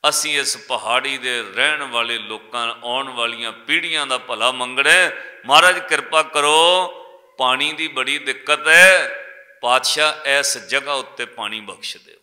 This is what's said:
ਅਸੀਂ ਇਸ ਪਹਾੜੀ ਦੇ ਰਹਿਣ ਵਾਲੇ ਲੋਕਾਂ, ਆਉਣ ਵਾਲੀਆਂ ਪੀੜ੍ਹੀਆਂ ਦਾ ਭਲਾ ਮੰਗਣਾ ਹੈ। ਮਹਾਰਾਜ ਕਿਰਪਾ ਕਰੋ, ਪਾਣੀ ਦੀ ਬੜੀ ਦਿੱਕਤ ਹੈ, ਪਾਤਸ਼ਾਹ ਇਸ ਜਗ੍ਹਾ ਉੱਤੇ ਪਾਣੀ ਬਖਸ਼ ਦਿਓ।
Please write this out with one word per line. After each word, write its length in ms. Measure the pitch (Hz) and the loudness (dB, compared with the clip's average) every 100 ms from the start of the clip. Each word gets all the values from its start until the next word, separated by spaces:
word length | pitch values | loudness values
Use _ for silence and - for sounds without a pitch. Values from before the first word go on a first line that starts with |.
| 147 | 0
ਅਸੀਂ 300 | 151 156 147 | 0 -2 -2
ਇਸ 180 | 135 117 | -2 -6
ਪਹਾੜੀ 600 | - 123 101 123 135 135 | -6 -6 -2 -2 -2 -6
ਦੇ 260 | 123 123 104 98 | -4 -4 -6 -2
ਰਹਿਣ 280 | 139 151 | 0 0
ਵਾਲੇ 340 | 139 117 117 117 | -4 -4 -2 -4
ਲੋਕਾਂ, 580 | 107 107 - 120 117 113 | -8 -12 -10 -6 -6 -6
ਆਉਣ 260 | 120 123 135 | -6 -6 -6
ਵਾਲੀਆਂ 420 | 123 117 117 117 | -4 -6 -4 -10
ਪੀੜ੍ਹੀਆਂ 560 | 117 - 160 170 160 139 | -12 -4 -2 -2 -4 -4
ਦਾ 100 | 127 | -6
ਭਲਾ 340 | 123 113 117 | -6 -2 -2
ਮੰਗਣਾ 400 | 127 123 131 147 | -2 -8 -4 2
ਹੈ। 320 | 175 175 - - - 117 | 4 4 -2 -16 -18 2
ਮਹਾਰਾਜ 340 | 147 180 180 | 6 6 2
ਕਿਰਪਾ 440 | 175 160 - 156 | -2 -4 0 0
ਕਰੋ, 640 | 156 151 147 156 165 180 180 - - - _ - | 0 0 4 4 4 4 -2 -8 -20 -20 _ -4
ਪਾਣੀ 360 | 127 127 147 | -2 0 -2
ਦੀ 140 | 156 160 | -4 -6
ਬੜੀ 300 | 135 127 143 | -4 -4 -4
ਦਿੱਕਤ 500 | 131 131 - 147 156 | -4 -8 -2 -2 6
ਹੈ, 440 | 165 185 185 131 - - - - _ | 8 10 8 2 -8 -14 -20 -20 _
ਪਾਤਸ਼ਾਹ 680 | 123 127 131 147 151 - 139 | 2 2 2 0 0 0 -2
ਇਸ 280 | 139 139 127 | 0 0 -4
ਜਗ੍ਹਾ 360 | 110 135 139 | -4 -4 -2
ਉੱਤੇ 320 | 139 127 - 120 | -6 -8 -12 -14
ਪਾਣੀ 360 | - 104 107 | -8 -8 -8
ਬਖਸ਼ 360 | 104 92 - - | -12 -14 -14 -14
ਦਿਓ। 180 | _ - | _ -20